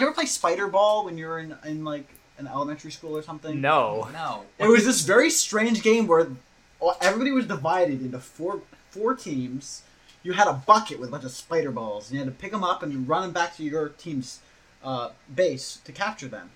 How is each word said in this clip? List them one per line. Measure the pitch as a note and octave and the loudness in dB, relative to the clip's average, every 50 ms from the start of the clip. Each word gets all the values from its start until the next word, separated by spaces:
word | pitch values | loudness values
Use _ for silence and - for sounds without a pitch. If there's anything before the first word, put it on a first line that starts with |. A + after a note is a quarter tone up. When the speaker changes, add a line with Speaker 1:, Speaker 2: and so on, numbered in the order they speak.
Speaker 1:
you | B3+ | 4
ever | D4 | 2
play | D4+ - D#4 | 2 0 -2
Spider | - - - - E3+ E3+ F#3 G3+ G3 | -2 -2 0 2 0 2 2 -2 0
Ball | F3 G3 G#3 G#3 G#3+ G#3+ G#3 | 2 4 4 4 4 2 0
when | F3+ E3 D#3+ | -4 -6 -8
you | D#3+ | -8
were | D#3+ E3 D#3+ | -8 -8 -8
in, | D#3+ D#3 D#3 - - | -8 -10 -14 -12 -10
in, | D#3 D#3 D#3 D#3 | -8 -6 -6 -6
like, | D3+ D3 D3 C#3 - - - _ _ _ - | -6 -8 -8 -10 -14 -20 -20 _ _ _ -14
an | C#3 | -12
elementary | C3+ B2 C#3 D3 D3 D3+ G3+ - D#3 | -8 -4 -4 -4 -4 -6 -10 -12 -14
school | - - - D#3 D3+ | -14 -12 -10 -8 -8
or | D3+ | -8
something? | D3+ - D#3+ D3+ - D#3 D3 C#3 | -8 -10 -14 -12 -8 -6 -4 0
Speaker 2:
No. | C3+ C#3 D#3 D3 A#2+ G#2+ G#2 A2 A2+ A#2+ | 2 4 4 4 4 2 0 -4 -6 -6
Speaker 3:
No. | C#3 D#3+ D#3+ C#3+ A2+ G#2+ - - _ - | -8 -8 -8 -8 -8 -10 -12 -12 _ 2
Speaker 1:
It | G3+ G#3+ | 6 8
was | A#3 A3 G3+ | 8 8 8
this | B3+ B3 - | 6 2 2
very | D3+ C#3+ G3 A#3 D4 E4 | 4 4 6 6 6 4
strange | - - - - G#3 G#3+ A3 A#3 A3+ A3 | 4 0 0 0 0 0 2 2 0 2
game | - A3 A3+ A#3 A3 | 4 4 4 4 4
where | F3 E3 D#3+ E3 - C3 - _ _ _ _ _ _ _ - | 4 4 4 4 2 -2 -14 _ _ _ _ _ _ _ -2
all, | D#3+ F3 - - | 0 0 0 4
everybody | F3+ F#3 G3+ A3+ C4 C#4+ | 2 2 2 2 0 0
was | C4+ C4 A#3 | 0 0 0
divided | - G3+ D3+ C3+ D#3+ F3 F#3 F3 D#3+ C#3 B2+ | 0 -4 -2 0 0 2 4 2 2 0 -2
into | C3 B2+ B2+ C#3 | -4 -6 -8 -10
four, | - - - - D#3+ F#3 G3+ G3 - - - _ _ _ | -12 -14 -12 -8 -6 -6 -6 -8 -12 -16 -20 _ _ _
four | - F#3+ G#3+ A#3 C4 | -10 -4 -2 -2 -2
teams. | B3+ - F#3+ D3 C3 B2+ B2 B2+ C#3 - - - - - _ _ _ _ _ - _ | -2 -4 -6 -6 -4 -6 -6 -8 -10 -10 -12 -16 -18 -18 _ _ _ _ _ -20 _
You | - F3 F3 | -8 -4 2
had | F#3+ G#3 E3+ | 2 4 2
a | |
bucket | C#3 C3+ - - G#3+ A3 A3 - D3 A#2+ | 2 0 6 6 6 6 6 -2 -8 -10
with | B2 A#2 | -10 -10
a | |
bunch | B2+ D3+ - | -10 -10 -10
of | C3 | -12
spider | - - - - E3 E3 D3+ C#3 | -14 -14 -8 -2 -2 0 0 -2
balls, | A#2 A#2 A2+ G#2+ G#2 G#2 G#2 A#2 | -4 -6 -6 -6 -8 -8 -10 -8
and | B2+ C#3 | -8 -6
you | C#3 | -6
had | C3 | -6
to | B2+ - | -8 -10
pick | F#3+ F#3+ | -10 -8
'em | G#3 G#3 F#3 | -6 -2 0
up | F3 F#3 - | 0 -2 -2
and | F3+ D3+ C#3 C3 B2+ B2+ | -4 -6 -6 -4 -2 0
run | D#3 F3+ F#3 | 0 0 -2
'em | F3+ | -2
back | E3 F3 E3+ E3+ - | -2 -2 -4 -4 -4
to | - D#3 | -8 -8
your | D3 D3 D#3+ D3+ D3 | -6 -4 -4 -4 -6
team's, | - - - E3+ D3+ C3 B2 - - - _ _ _ _ _ _ _ _ - | -8 -14 -10 -8 -6 -6 -8 -8 -12 -18 _ _ _ _ _ _ _ _ -8
uh, | C3+ C3 B2 A#2+ A2+ - _ _ - C3+ | -6 -6 -6 -6 -8 -10 _ _ -8 0
base | C3 F#3 E3 C3+ C3 - - - - - | 0 0 2 0 -4 -8 -12 -14 -16 -18
to | - | -14
capture | C#3 C3+ G3+ G#3+ A3 - D3 B2+ | -6 -4 -4 -4 -4 -8 -12 -14
them. | A2 G2 F2 - - | -14 -14 -16 -18 -20